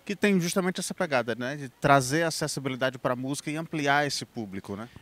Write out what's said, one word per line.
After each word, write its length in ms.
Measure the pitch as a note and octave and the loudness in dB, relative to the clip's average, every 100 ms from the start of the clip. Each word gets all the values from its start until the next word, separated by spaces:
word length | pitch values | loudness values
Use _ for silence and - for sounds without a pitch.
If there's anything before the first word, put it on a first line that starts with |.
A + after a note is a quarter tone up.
| - | -10
que 100 | G3 | 0
tem 240 | G#3 F#3+ | 4 4
justamente 400 | E3+ G3+ F3+ F#3 | 2 0 0 -2
essa 140 | - | -6
pegada, 420 | - F3 C3 A#2 A2+ | -4 0 0 0 -2
né? 220 | B2+ D3 | -4 -6
De 100 | C3+ | -10
trazer 560 | - C#3+ C#3 B2 D3+ | 0 6 6 6 2
acessibilidade 720 | E3 - D#3 - C3+ B2+ C3 B2+ | 0 -2 -4 -4 -4 -2 -2 0
pra 200 | C3+ B2 | -2 -2
música 340 | C3 C#3+ - | -4 -4 -4
e 60 | D3+ | -6
ampliar 500 | E3 D#3+ C#3+ C#3+ D3 | -6 -2 2 2 2
esse 160 | - | -2
público, 540 | A#2+ A#2+ G#2 F#2+ - G2+ | -6 -8 -8 -8 -8 -10
né? 100 | A#2 - | -10 -16